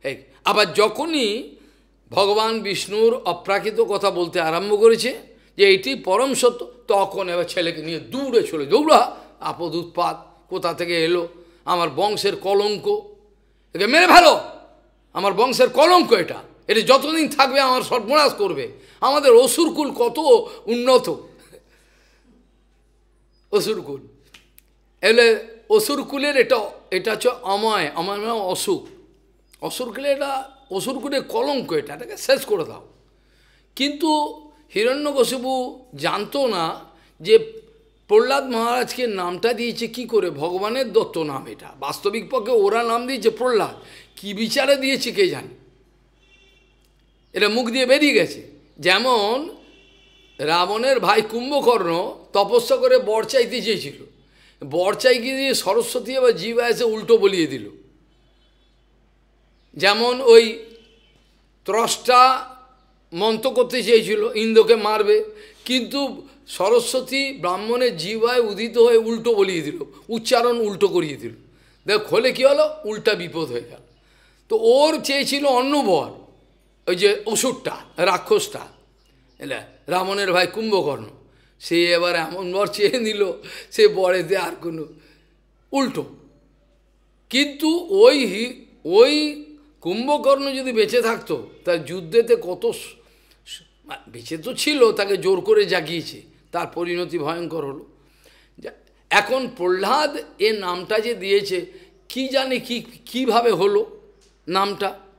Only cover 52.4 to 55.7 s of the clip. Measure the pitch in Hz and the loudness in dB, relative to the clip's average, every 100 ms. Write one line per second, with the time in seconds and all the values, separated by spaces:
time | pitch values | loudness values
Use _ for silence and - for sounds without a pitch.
52.4 | 196 233 233 262 247 254 196 220 214 262 | 2 2 2 0 4 2 2 -2 0 -2
53.4 | 233 233 196 190 139 - - _ _ _ | 0 -4 -4 -4 -6 -16 -20 _ _ _
54.4 | _ _ 143 156 180 208 254 254 233 269 | _ _ -6 -2 0 2 2 2 0 -4
55.4 | 269 233 185 | -2 -2 0